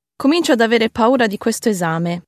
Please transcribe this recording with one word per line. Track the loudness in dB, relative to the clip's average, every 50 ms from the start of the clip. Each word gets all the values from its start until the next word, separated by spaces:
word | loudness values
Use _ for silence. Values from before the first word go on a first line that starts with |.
| _ _ _
comincio | -2 0 2 2 2 2 2 2
ad | 2
avere | 2 2 2 0 0 -2
paura | 0 0 2 2 2 2 0 -2
di | -2 -4
questo | -4 -4 -4 -2 -2 -2
esame. | -2 -2 -2 -4 -2 -2 -4 -4 -4 -6 -10